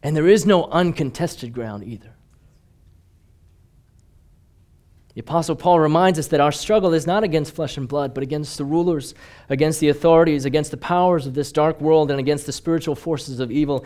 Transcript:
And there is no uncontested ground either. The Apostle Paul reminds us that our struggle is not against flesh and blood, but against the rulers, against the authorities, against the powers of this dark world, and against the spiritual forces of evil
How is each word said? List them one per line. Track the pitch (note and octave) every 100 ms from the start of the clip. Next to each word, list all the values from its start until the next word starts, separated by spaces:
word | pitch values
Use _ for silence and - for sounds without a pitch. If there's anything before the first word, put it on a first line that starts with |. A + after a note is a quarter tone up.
And | C#3+ D#3
there | D#3+
is | G#3+ F#3+
no | F#3+ -
uncontested | E3 F3+ - C#3 - E3+ - A#2+
ground | B2 A2+ G#2
either. | G#2 A2 - - _ _ _ _ _ _ _ _ _ _ _ _ _ _ _ _ _ _ _ _ _ _ _ _ _ _ _ _ _ -
The |
Apostle | - E3 E3 D3
Paul | F3+ F3
reminds | D#3 D#3 F#3 E3
us | D3
that | D3+
our | D3
struggle | C#3+ - G#3+ F#3+
is | E3 D#3+
not | F#3+
against | G#3+ D#3 D3+ -
flesh | D3+ -
and | B2+
blood, | C#3+ C#3+
but | C3+
against | C3+ D3+ D3 -
the | C#3+
rulers, | D#3+ F3 D#3+ C3 - - - -
against | C3+ D3+ D#3
the | D3+
authorities, | C#3+ E3+ E3 E3 D3 C3+
against | D3 D3
the | C3+
powers | - F3 F3+ F3 C#3
of |
this | C3 C#3+
dark | - D3+ D#3
world, | D3+ D#3+ D3
and | C#3
against | C3+ D3 -
the |
spiritual | - - E3 D#3+
forces | C#3 - D3+ - B2+
of | B2+
evil | C3 D3 C3+